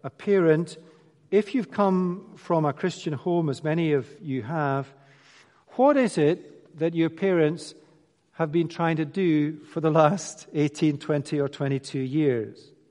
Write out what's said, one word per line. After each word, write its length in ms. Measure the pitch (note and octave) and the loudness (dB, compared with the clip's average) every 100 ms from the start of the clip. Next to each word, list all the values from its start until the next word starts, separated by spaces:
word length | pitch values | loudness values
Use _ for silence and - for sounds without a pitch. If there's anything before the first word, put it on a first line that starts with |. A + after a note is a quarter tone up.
a 60 | C3+ | -14
parent. 640 | - G#3 G3 E3 D#3 E3+ - - _ _ _ _ | -8 0 4 4 4 0 -12 -20 _ _ _ _
If 240 | G3 G#3+ | 0 0
you've 160 | C4 G3+ | -4 -4
come 600 | - G3+ F#3 F3+ F#3 - - | 0 2 2 0 -4 -12 -20
from 300 | - E3 D3+ | -2 0 0
a 80 | |
Christian 400 | C#3 F#3 - E3 | -2 -6 -4 -8
home, 340 | C#3 F3+ E3+ D#3+ | -6 -2 0 -2
as 160 | C3 | -4
many 300 | D#3 D#3+ E3 | -2 0 0
of 160 | C#3+ - - | 0 -2 -14
you 220 | D3 C3 | -8 -8
have, 500 | A2 D#3+ C#3+ C3+ C3+ - _ _ _ - _ _ _ - | -4 -4 -2 -2 -6 -16 _ _ _ -20 _ _ _ 2
what 220 | C4+ C#4 | 4 4
is 200 | A#3 - | 2 2
it 640 | D3 F3+ - - _ D3 | 2 0 -6 -20 _ -4
that 160 | E3 E3 | -4 0
your 160 | D#3+ | -2
parents 640 | D#3+ G3 F3 D3+ E3+ - - _ _ _ _ _ | 0 0 2 2 0 -12 -20 _ _ _ _ _
have 200 | - D#3+ | -6 -2
been 180 | E3 E3 | 0 -2
trying 280 | - E3 D#3+ | -2 -2 0
to 80 | D3+ | -4
do 540 | F#3+ F3+ D3+ D3 D#3+ - | -2 2 2 0 -6 -10
for 160 | E3 | -2
the 100 | D#3 | 2
last 560 | D#3 D3+ F#3+ - - - | 4 4 2 -8 -16 -8
eighteen, 460 | D3+ D3 - D#3 C#3+ | -2 -2 0 0 0
twenty, 420 | - D3 C#3 D3 | -2 -4 -2 -4
or 80 | C#3 | -4
twenty-two 520 | - C#3 C3+ C#3 C#3+ | -4 -4 -4 -4 -6
years? 720 | C3 D3+ D3 A#2+ G#2 - - _ _ | -2 0 2 0 -4 -12 -20 _ _